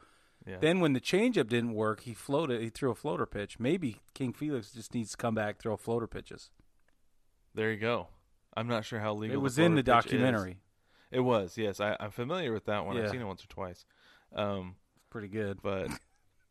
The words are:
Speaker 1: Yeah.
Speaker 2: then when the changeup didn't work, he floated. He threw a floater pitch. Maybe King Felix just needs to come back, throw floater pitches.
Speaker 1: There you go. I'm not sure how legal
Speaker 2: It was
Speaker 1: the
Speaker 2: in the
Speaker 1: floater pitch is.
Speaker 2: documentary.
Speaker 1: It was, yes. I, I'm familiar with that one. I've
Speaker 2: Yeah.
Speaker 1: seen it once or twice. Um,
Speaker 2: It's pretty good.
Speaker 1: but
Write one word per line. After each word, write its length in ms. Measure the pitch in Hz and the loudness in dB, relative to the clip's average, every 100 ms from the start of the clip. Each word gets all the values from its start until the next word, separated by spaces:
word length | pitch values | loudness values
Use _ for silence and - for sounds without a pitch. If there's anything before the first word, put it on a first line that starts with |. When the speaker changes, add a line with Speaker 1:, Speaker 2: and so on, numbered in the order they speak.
| - _ _ _ - | -16 _ _ _ -12
Speaker 1:
Yeah. 120 | 92 | 0
Speaker 2:
then 220 | 156 185 | 2 4
when 120 | 160 | 4
the 80 | 127 | 2
changeup 480 | - 185 247 208 113 | 2 2 4 2 2
didn't 240 | 120 117 | 2 0
work, 260 | 107 107 107 | 0 0 -2
he 120 | 120 | -8
floated. 460 | 110 - 139 135 120 | -12 -2 0 0 -2
He 80 | 113 | -4
threw 220 | - 135 | -2 -2
a 40 | |
floater 300 | 104 147 170 113 | -2 -4 -2 -4
pitch. 320 | 107 101 - | -4 -8 -2
Maybe 420 | 120 190 143 104 - | 0 0 -2 -6 -16
King 200 | - 127 | -4 -4
Felix 380 | - 151 135 - | -2 -4 -4 -6
just 220 | 113 - | -14 -8
needs 180 | 120 107 | -6 -6
to 40 | - | -4
come 180 | 120 | -2
back, 240 | 113 107 101 | 0 -2 -4
throw 180 | 113 104 | -4 -4
floater 280 | - 117 110 | -2 -2 -2
pitches. 440 | 98 - - - _ - _ _ _ _ _ _ _ _ | -8 -12 -16 -18 _ -20 _ _ _ _ _ _ _ _
Speaker 1:
There 160 | 107 110 | -2 0
you 80 | 107 | 0
go. 300 | 110 117 87 - _ _ _ | 0 -2 -4 -14 _ _ _
I'm 140 | - 117 | -6 -2
not 160 | 117 | -2
sure 160 | 104 113 | -2 -4
how 140 | 107 | -2
legal 200 | 104 110 139 | -2 -2 0
Speaker 2:
It 40 | |
was 160 | 135 123 | 0 6
Speaker 1:
the 80 | |
Speaker 2:
in 100 | 170 156 | 6 6
the 60 | |
Speaker 1:
floater 200 | 123 120 | 6 6
pitch 100 | - | 6
is. 60 | - | 4
Speaker 2:
documentary. 400 | 127 110 92 95 _ _ _ _ _ | 4 4 0 -8 _ _ _ _ _
Speaker 1:
It 100 | 127 | 2
was, 360 | 127 113 92 - | 4 4 2 0
yes. 240 | 107 95 | -2 0
I, 160 | 104 95 | 0 0
I'm 120 | 104 | -4
familiar 420 | 113 123 185 147 | -6 -4 -2 -2
with 140 | 107 - | -2 0
that 180 | 104 | -2
one. 140 | 90 120 | 0 -2
I've 60 | |
Speaker 2:
Yeah. 60 | 107 | -2
Speaker 1:
seen 100 | 123 | -2
it 40 | 107 | -6
once 160 | 90 | -8
or 60 | - | -12
twice. 380 | - 92 90 - _ - - _ | -10 -8 -10 -20 _ -20 -20 _
Um, 420 | - 104 98 90 90 _ _ | -2 -2 -2 -6 -12 _ _
Speaker 2:
It's 100 | _ | _
pretty 200 | 117 101 | -10 -6
good. 340 | 107 101 98 | -4 -4 -2
Speaker 1:
but 260 | 101 95 - - - _ _ _ _ | -2 -2 -2 -6 -14 _ _ _ _